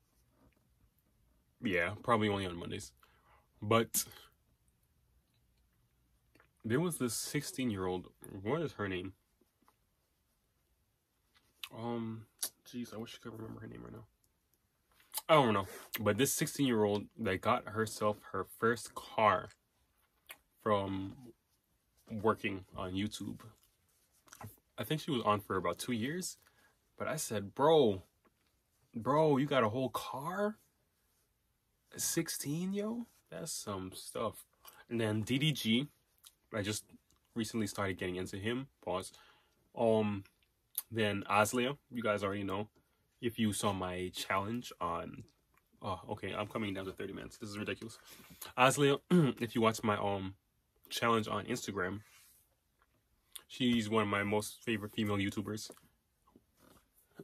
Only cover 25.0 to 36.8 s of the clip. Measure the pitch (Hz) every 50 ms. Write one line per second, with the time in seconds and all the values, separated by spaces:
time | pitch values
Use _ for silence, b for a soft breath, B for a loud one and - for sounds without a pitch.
25 | - - 143 117 104 107 104 104 101 - 104 95 87 87 87 - - - 123 110
26 | 110 139 156 185 175 - - - b b b b b b b b b _ _ -
27 | - - - 156 - - 113 104 98 98 - - 135 151 165 156 135 110 98 92
28 | - _ _ _ _ _ _ _ _ _ _ _ _ _ _ _ _ _ - 117
29 | 107 127 139 151 160 156 143 127 143 139 143 131 117 107 107 131 131 127 - -
30 | - - - 123 135 160 185 196 208 214 214 - _ _ _ _ _ _ _ _
31 | _ _ _ _ _ _ _ _ _ _ _ _ _ _ _ _ _ _ - -
32 | - - - 170 165 160 - - - 143 147 165 180 185 196 202 202 214 233 240
33 | 233 - _ _ _ - - 165 170 165 - - - 110 101 95 95 92 95 -
34 | - - - 123 117 110 - - - _ _ _ B B B B B B 120 113
35 | 113 107 107 110 107 101 120 135 143 160 151 - - 113 110 123 143 151 _ _
36 | _ _ _ _ - - - _ _ _ - 110 101 101 107 -